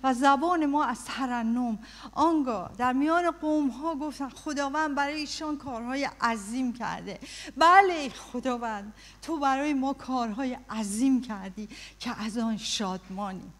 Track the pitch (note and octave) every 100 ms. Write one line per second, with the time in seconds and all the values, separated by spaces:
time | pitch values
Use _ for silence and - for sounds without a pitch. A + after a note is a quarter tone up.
0 | C4 B3 C#4 C#4 D#4+ F4+ D4+ C#4+ C#4 A#3+
1 | - - C4 A#3+ A3+ A#3 B3 A3 - -
2 | - - D#4 D#4+ B3+ G#3+ F3 G3 B3 B3+
3 | D4 E4+ F4 E4 D4+ D4+ C#4+ A#3 D#4+ D4+
4 | D4+ - C#4 - - C#4+ C#4 D4 D#4 C#4
5 | C#4+ D4+ D4+ - D#4 D4 - A#3+ A#3+ C4+
6 | C#4 - A#3 A3+ G3+ A#3+ B3+ A#3+ G3+ E3
7 | F3 F#3 - - - C4 D#4+ F#4 G4 E4+
8 | C#4 - - B3 B3+ A#3+ A#3 G#3+ G#3 -
9 | - - - D#4+ C#4 C4+ D4 C#4 C4 C#4
10 | - C4 A#3 G#3 C4+ B3 - A3 G#3 G#3
11 | C4+ C4 - G#3 F#3+ F#3+ G#3 - - -
12 | B3 A#3+ G#3+ G#3+ A3+ G#3+ - - G3 F#3
13 | - F#3+ G3+ F#3+ F#3 -